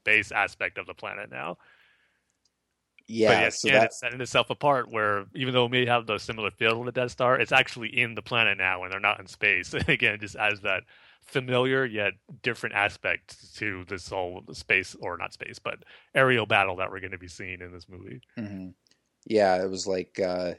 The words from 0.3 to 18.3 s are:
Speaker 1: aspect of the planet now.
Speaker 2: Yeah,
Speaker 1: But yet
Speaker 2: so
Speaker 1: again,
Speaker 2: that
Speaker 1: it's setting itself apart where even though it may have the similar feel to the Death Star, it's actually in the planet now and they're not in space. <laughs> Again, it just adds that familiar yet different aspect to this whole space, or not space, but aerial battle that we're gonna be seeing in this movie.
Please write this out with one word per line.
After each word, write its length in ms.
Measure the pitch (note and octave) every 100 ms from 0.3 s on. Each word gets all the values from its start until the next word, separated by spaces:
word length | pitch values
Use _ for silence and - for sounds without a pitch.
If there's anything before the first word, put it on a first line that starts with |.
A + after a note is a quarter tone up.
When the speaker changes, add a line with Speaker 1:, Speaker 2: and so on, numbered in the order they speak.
Speaker 1:
aspect 460 | G#2 G2 - F2+ -
of 80 | F2+
the 80 |
planet 360 | F2+ G#2 G2+ A2
now. 260 | B2+ D#3 F3+ _ _ _ _ _ _ _ _ _ _ _ _ _ _ -
Speaker 2:
Yeah, 220 | A2+ A2
Speaker 1:
But 60 | G2+
yet 100 | A2
Speaker 2:
so 160 | - A2+
Speaker 1:
again, 120 | A2
Speaker 2:
that 40 | A2
Speaker 1:
it's 140 | -
setting 200 | B2 B2+
itself 280 | A#2+ C3 A2+
apart 420 | B2 D3 C3+ A2
where 360 | A2+ G#2 G2+ G2
even 180 | - B2+
though 140 | B2+ A#2+
it 40 |
may 140 | B2+
have 220 | A#2+ A#2+ A2+
the 100 | G#2
similar 320 | - A2+ G2+
feel 280 | - A2+ A2+
to 60 | B2
the 60 |
Death 180 | B2 B2
Star, 280 | - B2 C3
it's 140 | A2
actually 360 | C3 B2+ B2+ A2
in 260 | A#2+ A#2+
the 80 | G#2+
planet 340 | - A#2+ G#2+ G2
now 260 | F#2 F#2
and 80 | F#2
they're 60 | F#2+
not 200 | G#2 G#2
in 60 | F#2+
space. 480 | - G#2+ F#2+ E2+
<laughs> 140 | D3+ -
Again, 260 | C3+ A#2
it 60 | G#2
just 140 | G#2 -
adds 240 | G#2+ G#2
that 220 | G2+ F#2+ - - - _ _
familiar 580 | C#3 B2+ B2 C3 C3
yet 280 | B2+ G#2+ G2+ F#2+ _ -
different 320 | B2 A2+ A2+
aspect 800 | G#2 G2+ - - F#2 - - - -
to 280 | G#2+ F#2 F2+
this 200 | F#2+ -
whole 340 | G2 F2+ F2+ -
space, 420 | D2+ - F#2+ F#2 -
or 180 | G2 F2
not 160 | F#2+
space, 240 | - - -
but 220 | A#2+ A2+ - - _
aerial 320 | C#3 C3 A#2+ G#2+
battle 300 | G#2+ F#2+ F2+
that 140 | F#2+
we're 100 | G2
gonna 180 | F#2+ F#2
be 100 | F2+
seeing 320 | - G2 F2+
in 120 | F2+
this 160 | F2+ E2+
movie. 320 | F2+ F#2+ C3 -